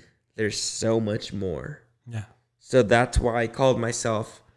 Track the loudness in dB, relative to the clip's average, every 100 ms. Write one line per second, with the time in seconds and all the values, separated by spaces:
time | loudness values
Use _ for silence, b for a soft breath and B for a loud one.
0 | b b _ -4 -4 -2 -6 -4 0 0
1 | 0 -4 -6 -6 -4 -6 -8 -14 _ _
2 | -10 -10 -10 _ _ _ 0 2 6 4
3 | 4 2 0 0 -2 2 2 2 0 -2
4 | -2 -2 -4 -12 _